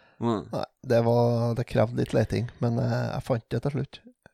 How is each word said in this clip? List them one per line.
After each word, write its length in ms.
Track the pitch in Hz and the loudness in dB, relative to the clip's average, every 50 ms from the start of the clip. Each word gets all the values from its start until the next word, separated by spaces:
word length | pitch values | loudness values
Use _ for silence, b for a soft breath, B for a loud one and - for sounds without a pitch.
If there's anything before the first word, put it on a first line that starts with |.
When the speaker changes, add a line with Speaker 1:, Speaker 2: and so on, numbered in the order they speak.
| b b b b | b b b b
Speaker 1:
Nei. 180 | 117 117 113 98 71 - | -2 -2 -2 -2 -4 -6
Speaker 2:
Nei, 140 | - - - - _ _ - 127 | -8 -8 -8 -8 _ _ -2 2
det 140 | 120 117 117 | 4 4 4
var, 480 | 117 117 120 120 120 120 117 117 120 | 4 4 4 4 4 2 2 0 0
det 140 | 117 123 120 - | 0 -2 -4 0
krevde 320 | - 120 110 117 120 127 | 2 2 2 2 0 -2
litt 140 | 143 - - | -2 0 2
leting, 320 | 123 110 - 107 107 117 123 - - 123 | 0 0 2 0 -2 -2 -4 -4 -2 -2
men, 160 | 120 117 120 | 0 0 0
eh, 140 | 123 120 117 123 120 110 | 0 0 0 -2 -2 -4
jeg 160 | - - - | -4 -4 -4
fant 180 | - 131 113 - - | -2 -4 -4 -4 -4
det 80 | 123 120 | -4 -4
til 140 | - 143 143 | -2 -2 -4
slutt. 240 | 131 127 - - - - 240 247 _ _ - | -4 -6 -6 -10 -16 -20 -20 -20 _ _ -20